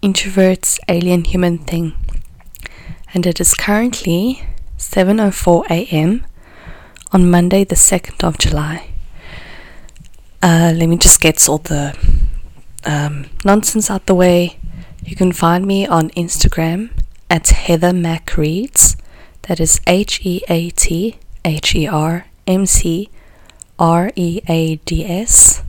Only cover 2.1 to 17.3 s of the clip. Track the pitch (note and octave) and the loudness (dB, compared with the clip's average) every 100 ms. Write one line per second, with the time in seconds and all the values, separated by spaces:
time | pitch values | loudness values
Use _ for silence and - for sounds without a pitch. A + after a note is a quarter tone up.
2.1 | - - - - - - - - - - | -4 -8 -18 -20 -20 -20 -18 -16 -16 -8
3.1 | F#3 F3 E3+ - - - G#3 A#3+ - - | -2 -2 0 0 0 0 0 0 -4 -2
4.1 | E3+ G#3+ C4 - - - - - G#3 F#3 | 0 0 -4 -6 -8 -10 -12 -4 0 2
5.1 | G#3+ G#3 F#3 - E3+ G#4 E3 A#3 D#3 D#3+ | 2 0 0 2 2 2 -4 -2 0 0
6.1 | A3+ - - - - - - - - - | -2 -4 -12 -20 -20 -20 -20 -20 -20 0
7.1 | F#3+ F3+ F3 F3 F#3+ G3 F#3 - F#3 - | 4 6 6 4 2 2 2 2 2 -4
8.1 | - E3+ D3+ - D3+ D3+ E3 - - - | -4 -2 0 0 0 -2 -6 -8 -10 -10
9.1 | - - - - - - - - - - | -14 -16 -16 -16 -20 -20 -20 -20 -20 -20
10.1 | - - - F3+ E3 E3+ E3 E3 E3+ - | -20 -20 -2 2 4 4 2 2 2 4
11.1 | - E3 D#3 - D3 - D3 C#3+ C#3+ - | 4 2 2 0 -2 -2 -4 -4 0 4
12.1 | - - - - - - - - D3 D3 | 6 4 0 -8 -16 -20 -12 -6 -4 -4
13.1 | D3 C3+ - G3+ G3+ G#3 A3 G#3+ G3 - | -6 -10 -4 2 2 2 -2 -2 -4 0
14.1 | F#3 F3+ F3 F3 - - - - - - | 4 6 4 0 -4 -12 -12 -14 -16 -14
15.1 | - F#3 F3 E3+ F3 G3 G3 G3 E3+ D#3+ | -2 0 2 2 2 0 -2 0 0 0
16.1 | - E3+ - - - D#3+ E3+ A3+ - - | -4 -6 2 2 2 -2 -2 -6 -4 -4
17.1 | - - | -6 -2